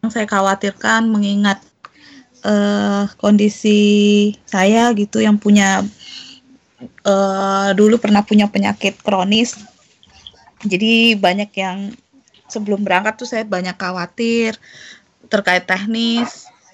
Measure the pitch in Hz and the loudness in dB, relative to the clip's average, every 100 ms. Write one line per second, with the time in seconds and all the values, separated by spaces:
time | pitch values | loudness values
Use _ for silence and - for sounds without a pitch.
0 | 220 226 208 202 196 196 202 196 220 220 | -6 -4 -2 0 0 0 -4 -4 -2 0
1 | 226 214 202 202 202 196 _ _ - _ | 2 0 0 2 0 0 _ _ -20 _
2 | - 277 _ _ - 208 202 208 208 202 | -20 -20 _ _ -2 0 0 0 -2 -2
3 | 202 - 208 208 208 208 214 208 208 208 | -4 -2 2 4 2 0 0 4 4 4
4 | 208 208 208 208 _ 196 190 220 240 214 | 4 4 2 -2 _ 0 2 4 2 0
5 | 208 220 220 208 208 208 196 190 202 - | -2 0 2 2 4 4 4 0 -4 -12
6 | - - - - _ _ _ _ 247 _ | -20 -20 -20 -20 _ _ _ _ -20 _
7 | 202 196 196 190 196 196 196 196 214 226 | -2 0 0 -2 -2 -2 0 2 4 4
8 | 214 208 208 214 208 208 202 208 196 - | 2 2 4 2 2 0 -2 -2 -6 -4
9 | - 196 190 220 240 - - _ _ _ | -4 -2 0 0 -2 -6 -20 _ _ _
10 | _ _ - _ _ _ 214 185 220 226 | _ _ -20 _ _ _ -4 -2 0 2
11 | 233 214 190 196 208 - 190 185 196 - | 2 2 0 -2 -6 -6 -8 -8 -12 -14
12 | _ 269 _ _ _ 226 208 196 202 180 | _ _ _ _ _ -10 -6 -4 0 0
13 | 214 214 247 226 214 180 185 180 185 185 | -2 -8 -8 -8 -4 -6 -6 -8 -8 -8
14 | 175 - 233 233 226 214 - - - - | -10 -6 -2 -2 -2 -6 -18 -20 -20 -20
15 | _ _ _ 208 202 180 180 190 208 226 | _ _ _ -4 0 -2 -2 -6 -4 -4
16 | 233 233 240 - - _ _ | -2 -2 -4 -8 -20 _ _